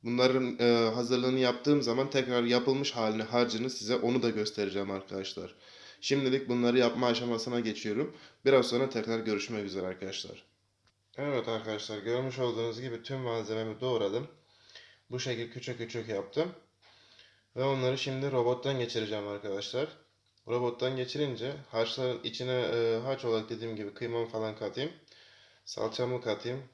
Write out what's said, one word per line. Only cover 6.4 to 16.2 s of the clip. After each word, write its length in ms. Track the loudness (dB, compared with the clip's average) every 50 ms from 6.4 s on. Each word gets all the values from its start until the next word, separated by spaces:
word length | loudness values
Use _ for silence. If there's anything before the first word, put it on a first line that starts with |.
| 0 0
bunları 280 | 0 2 4 4 6 6
yapma 300 | 6 6 4 4 2 2
aşamasına 520 | 2 2 0 -2 -2 -2 -2 -2 -2 -2
geçiyorum. 560 | 0 -2 -4 -4 -4 -4 -2 -2 -2 -4 -6 -14 -20 -20 -20 _ _
Biraz 220 | 6 6 6 6 6
sonra 220 | 2 0 0 2
tekrar 300 | 0 -2 -2 0 -2 -2
görüşmek 460 | 0 0 0 -2 -2 -4 -4 -4 -4
üzere 220 | -4 -4 -4 -4 -4
arkadaşlar. 560 | -6 -6 -8 -8 -8 -8 -10 -10 -12 -16 -18 _ _ _ _ _ _ _ _ _ _ _ _ _ _ -6
Evet 300 | -4 -2 0 0 0 0
arkadaşlar, 500 | -2 -2 -2 -4 -6 -6 -4 -6 -8 -6
görmüş 420 | -2 0 0 0 0 -2 -2 -2
olduğunuz 420 | 0 0 0 0 -2 -2 -4 -4
gibi 220 | -6 -6 -8 -8 -8
tüm 160 | -6 -6 -4
malzememi 600 | -4 -2 -2 -2 -2 -2 -2 -2 -2 -4 -6 -4
doğradım. 460 | -2 0 2 2 2 2 0 -2 -4 -4 -12 -20 _ _ _ _ _ -20 -20 -20 -20 -20 -20 _ _ _
Bu 80 | -8 -6
şekil 320 | -4 -4 -4 -4 -4 -8
küçük 260 | -8 -10 -8 -8 -6 -6
küçük 320 | -6 -6 -6 -6 -4 -4
yaptım. 420 | -4 -4